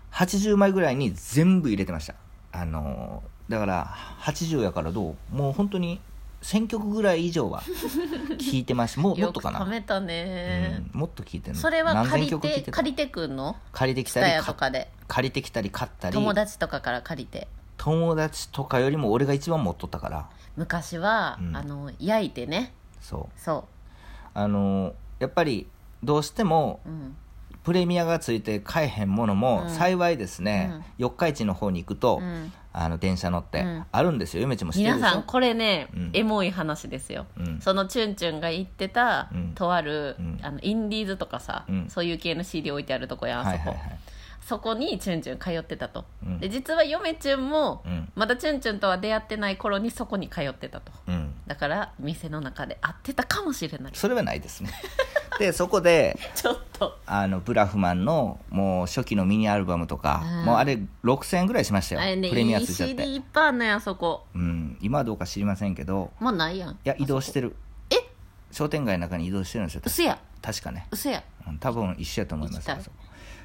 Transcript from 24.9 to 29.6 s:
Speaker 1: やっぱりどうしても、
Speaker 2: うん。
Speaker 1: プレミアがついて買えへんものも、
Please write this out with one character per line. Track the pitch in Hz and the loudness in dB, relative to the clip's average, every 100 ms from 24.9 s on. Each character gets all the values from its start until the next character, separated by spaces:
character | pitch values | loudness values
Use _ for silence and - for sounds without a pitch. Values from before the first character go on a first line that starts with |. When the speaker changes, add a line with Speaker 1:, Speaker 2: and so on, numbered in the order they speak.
| - - - | -4 -12 -6
Speaker 1:
や | 135 | -2
っ | |
ぱ | - | 2
り | 156 107 - - - - | 2 0 -6 -16 -20 -8
ど | 123 151 | 0 2
う | |
し | 151 | 2
て | - | 0
も、 | 202 160 139 - 160 | 4 4 2 -2 -10
Speaker 2:
う | |
ん。 | 156 135 143 - - - - | -10 -12 -14 -18 -20 -18 -8
Speaker 1:
プ | - | 0
レ | 180 175 | 2 4
ミ | 175 | 2
ア | 165 | 2
が | 165 | 2
つ | - | 2
い | 113 | 0
て | 110 104 | 0 -4
買 | 104 160 147 | 0 0 0
え | |
へ | 101 | 0
ん | 98 | 0
も | 101 113 | 2 4
の | 98 | 4
も、 | 127 110 | 4 4